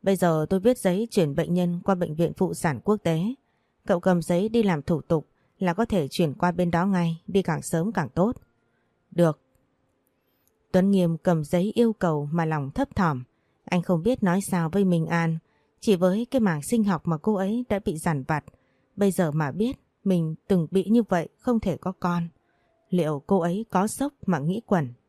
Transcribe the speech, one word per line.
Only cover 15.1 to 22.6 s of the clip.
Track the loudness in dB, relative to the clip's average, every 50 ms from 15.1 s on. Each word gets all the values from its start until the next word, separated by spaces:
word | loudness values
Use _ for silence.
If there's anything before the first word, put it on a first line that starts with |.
| -2 0 0 -2 -4 -4 _ _ _ _ _ _ _ _
chỉ | 0 0 2
với | 4 2 2 2 0 -4 -2
cái | 0 2
mảng | 2 2 0 -2
sinh | -2 -2 0 0 2
học | 0 0 -2 _
mà | -2 -2 0
cô | 0 -2 0
ấy | 0 0 -2 -2 -4 -4 _
đã | -4 -4 -2
bị | -4 -6 -2
dằn | -2 -2 -2 -2
vặt, | -2 -2 -4 -4 -4 -10 _ _ _ _ _ _ _ _ _
bây | 0 0 2
giờ | 2 2 0 0
mà | 0 -2 -2 -2
biết | -2 -2 -2 -2 -4 _ _ _ _ _ _
mình | 0 2 2 0 -2 -6 -8 _ _
từng | 0 0 0 2
bị | 0 -2 2
như | 4 2 2
vậy | 4 2 0 -2 -2 -4 _ _
không | _ -2 -2 0
thể | 0 -2 -4
có | -4 -6 -8
con, | -6 _ -4 -2 -2 -2 -4 -6 _ _ _ _ _ _